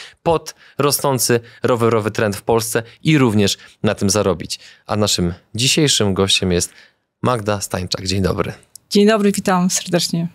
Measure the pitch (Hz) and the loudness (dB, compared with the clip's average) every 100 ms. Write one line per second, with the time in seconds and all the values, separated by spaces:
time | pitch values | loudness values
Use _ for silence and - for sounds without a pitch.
0 | - - - 160 - - - - 143 - | -12 -6 -2 -2 -4 -18 -10 -2 0 0
1 | 143 131 - 120 - - 117 123 117 113 | 0 0 0 0 -2 -4 -2 2 2 2
2 | 107 104 110 101 - 117 113 - 113 - | 0 -2 -2 -2 0 0 0 -4 -6 -6
3 | - 156 127 104 98 - - _ 107 101 | 0 4 4 4 2 0 -10 _ -4 0
4 | 101 104 98 80 78 - - - - 107 | 0 2 0 -2 -6 -12 -16 -20 -6 -2
5 | 104 - 87 85 _ 107 131 - 147 - | 0 0 -2 -6 _ -4 0 2 2 2
6 | 104 92 95 - 92 87 - - - _ | 0 0 0 0 0 0 -2 -8 -20 _
7 | _ _ 120 123 104 104 - 92 90 - | _ _ -2 -2 -2 -4 -4 -6 -6 -6
8 | 92 98 90 95 82 - _ - _ 202 | -4 -2 0 0 -4 -8 _ -20 _ 2
9 | 202 220 202 202 202 185 180 - - 175 | 4 4 2 0 0 0 0 -2 -2 -4
10 | - 170 170 | -2 -4 -4